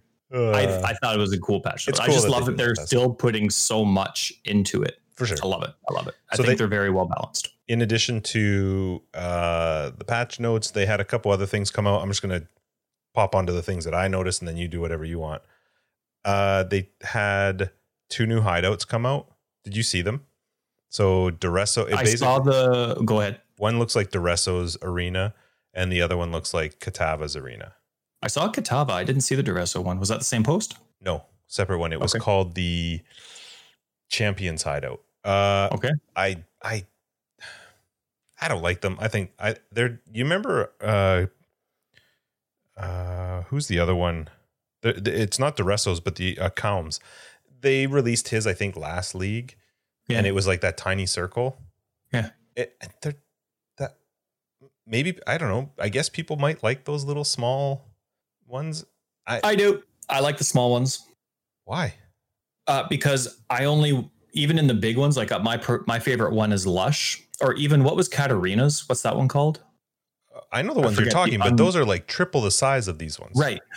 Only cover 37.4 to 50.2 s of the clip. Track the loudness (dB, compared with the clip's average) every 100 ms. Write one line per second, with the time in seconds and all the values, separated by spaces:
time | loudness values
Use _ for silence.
37.4 | -20 -20 -20 _ _ _ _ _ _ _
38.4 | -4 -2 -2 0 -4 -4 -4 -2 -6 _
39.4 | -4 -4 _ -2 -2 -4 _ -4 0 0
40.4 | 0 -2 -2 _ 0 2 4 2 0 -6
41.4 | _ _ _ _ _ _ _ _ _ _
42.4 | _ _ _ -12 -8 -6 -6 -6 -6 -8
43.4 | -4 -6 0 2 2 2 0 -2 -8 _
44.4 | _ _ _ _ -2 -2 -2 -2 -2 0
45.4 | -2 0 0 0 0 -2 -4 -4 -4 -2
46.4 | -4 -2 -2 -2 -4 -10 -12 -20 -20 _
47.4 | _ _ 2 2 2 2 2 0 0 0
48.4 | 0 0 -4 -4 -8 -6 -6 -6 -4 -4
49.4 | -8 -20 _ _ _ _ -2 0